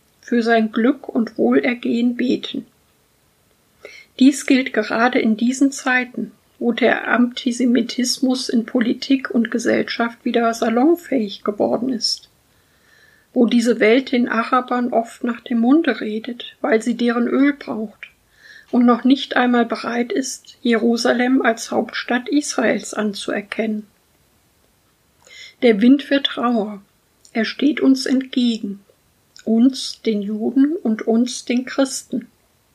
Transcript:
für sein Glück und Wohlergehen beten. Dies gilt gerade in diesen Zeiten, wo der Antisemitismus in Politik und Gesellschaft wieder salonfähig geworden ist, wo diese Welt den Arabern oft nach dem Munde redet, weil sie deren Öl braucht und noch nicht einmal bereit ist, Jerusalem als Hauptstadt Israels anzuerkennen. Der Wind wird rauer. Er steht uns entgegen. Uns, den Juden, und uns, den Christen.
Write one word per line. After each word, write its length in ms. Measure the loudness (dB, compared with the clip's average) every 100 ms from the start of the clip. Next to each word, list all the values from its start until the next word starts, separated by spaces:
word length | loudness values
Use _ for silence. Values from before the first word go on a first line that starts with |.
| _ _
für 220 | -2 0
sein 300 | 2 2 2
Glück 360 | 2 2 0 -2
und 300 | -2 -2 0
Wohlergehen 800 | 2 2 2 -2 -2 0 0 0
beten. 500 | 0 -2 -4 -10 -12 _ _ _ _ _ _ _ _ _ _ _ -20 -20 -20 4
Dies 260 | 4 4 2
gilt 260 | 2 2
gerade 480 | -2 -2 0 2 2
in 160 | 2 2
diesen 340 | 0 2 0
Zeiten, 640 | 0 -2 0 -2 -6 -10 -12 _ -4
wo 140 | -2
der 340 | 2 2 2 0
Antisemitismus 1400 | 2 0 -2 -4 0 2 2 0 -2 -4 -2 -2 -2 -2
in 180 | -2 -2
Politik 640 | -2 -2 -2 0 -2 0
und 220 | -2 0
Gesellschaft 720 | -2 0 0 -2 -4 -6 -6
wieder 280 | -4 0 0
salonfähig 920 | 0 0 2 2 2 0 -4 -4 -6
geworden 460 | -6 -2 0 0 -2
ist, 380 | -4 -4 -6 -10 _ _ _ _ _ _ _ _ _ _
wo 140 | 0 2
diese 320 | 4 2 2
Welt 320 | 4 4 2
den 180 | 0 0
Arabern 640 | -2 0 -2 0 -2 -2
oft 300 | -2 -4 -6
nach 180 | -8 -8
dem 180 | -4 0
Munde 400 | 4 4 2 -2
redet, 560 | -6 -6 -8 -12 -16 -8
weil 220 | -2 0
sie 140 | 0 -2
deren 320 | 0 0 0
Öl 240 | 2 2
braucht 560 | 0 -6 -8 -8 -12 -20 _ _ _ -20 -20 _
und 160 | 2 4
noch 180 | 4
nicht 320 | 2 0 0 -2
einmal 300 | 2 2 0
bereit 460 | -4 -6 -4 -4
ist, 440 | -4 -6 -10 -16 -6
Jerusalem 800 | -2 2 2 2 2 2 2 2
als 280 | 2 -2 -4
Hauptstadt 580 | -4 -4 -6 -4 -4 0
Israels 640 | -2 -2 0 0 0 -4
anzuerkennen. 920 | -6 -4 -4 -6 -6 -6 -6 -4 -6 -8 _ _ _ _ _ _ _ _ _ _ _ _ _ _ -20 -20 0
Der 180 | 2 4
Wind 300 | 6 4 4
wird 260 | -2 0 -2
rauer. 460 | -2 -2 -2 -8 -16 _ _ _ _
Er 120 | -4
steht 360 | -4 0 0 2
uns 240 | 2 2
entgegen. 760 | 2 -2 -2 0 0 0 -6 -10 _ _ _ _ _ -10
Uns, 580 | -2 4 4 2 -4 -6
den 180 | -4 -4
Juden, 540 | -4 -6 -2 2 0 0
und 260 | -2 -2
uns, 420 | 0 0 0 -4
den 200 | -4 -4
Christen. 640 | -4 -2 -2 -4 -10 -10 -10 _ _ _ _